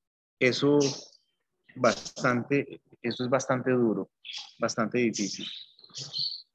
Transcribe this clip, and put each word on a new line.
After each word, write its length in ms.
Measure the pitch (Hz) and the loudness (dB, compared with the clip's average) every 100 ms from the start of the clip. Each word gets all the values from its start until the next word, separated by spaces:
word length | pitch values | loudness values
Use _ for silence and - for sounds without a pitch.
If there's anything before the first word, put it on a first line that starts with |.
| _ _ _ _ | _ _ _ _
Eso 380 | 131 113 143 147 139 - - _ _ _ _ _ _ 131 | 2 4 4 4 4 -2 -12 _ _ _ _ _ _ 0
bastante, 1040 | 123 - - - 127 120 110 110 - - _ - | 2 2 -4 -2 0 0 0 -2 -2 -12 _ -8
eso 220 | 120 110 | -6 -4
es 60 | 123 | 0
bastante 400 | 131 - 127 127 | 0 0 -2 2
duro, 400 | 127 117 95 92 _ - - - _ | 2 4 2 -4 _ -14 -14 -14 _
bastante 400 | 113 - 107 123 | -4 -2 -2 0
difícil. 480 | 117 101 95 - - - - _ - - - - - - - | 0 0 -4 -6 -10 -14 -18 _ -18 -14 -10 -6 -6 -8 -18